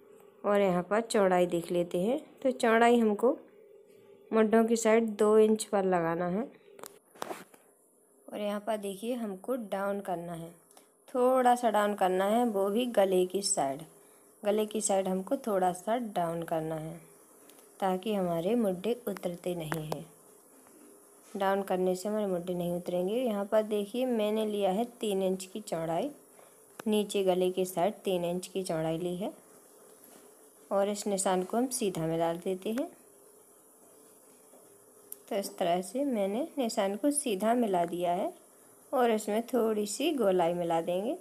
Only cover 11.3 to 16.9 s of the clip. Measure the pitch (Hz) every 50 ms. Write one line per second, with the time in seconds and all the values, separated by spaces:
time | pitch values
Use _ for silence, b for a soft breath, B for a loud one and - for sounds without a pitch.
11.3 | 262 262 247 247 240 240 240 226 214 214 208 208 208 202 190 180 185 185 196 202
12.3 | 220 240 247 233 208 196 196 202 202 233 254 240 220 208 196 190 185 185 180 180
13.3 | 185 196 196 - - 170 143 135 135 143 156 - B B B B B B B B
14.3 | B _ - 202 208 214 214 208 - 220 202 - 196 190 190 185 185 190 190 -
15.3 | 277 277 - 226 202 185 180 185 175 175 - 214 226 254 240 208 202 180 170 165
16.3 | 170 170 165 165 170 160 160 160 160 156 156 160